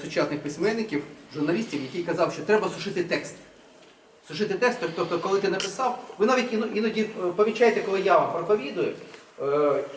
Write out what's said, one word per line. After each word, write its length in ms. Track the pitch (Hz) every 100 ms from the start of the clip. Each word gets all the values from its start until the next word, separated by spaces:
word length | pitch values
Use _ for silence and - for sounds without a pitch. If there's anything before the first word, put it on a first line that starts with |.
сучасних 380 | - 170 147 143
письменників, 640 | 147 151 196 233 208 143 - - -
журналістів, 480 | 156 151 175 - 139
який 220 | 131 180
казав, 300 | 170 175 156
що 80 | 151
треба 280 | 156 214 185
сушити 340 | - 196 180
текст. 320 | 165 147 - - - - - - - - - _ -
Сушити 260 | 156 208
текст, 260 | 185 247 -
тоб-, 120 | 170 170
тобто, 240 | 170 170
коли 200 | 190 196
ти 100 | 196
написав, 500 | 190 190 - 254 - - -
ви 80 | 220
навіть 280 | 254 -
іно-, 200 | 214 233
іноді, 280 | 208 220 214
е, 300 | 208 - 180 175
помічаєте, 460 | 220 214 233 -
коли 200 | 202 190
я 160 | 185 165
вам 160 | -
проповідую, 600 | 170 165 220 277 - 104 95 - - - -
е, 420 | 139 147 147 135 -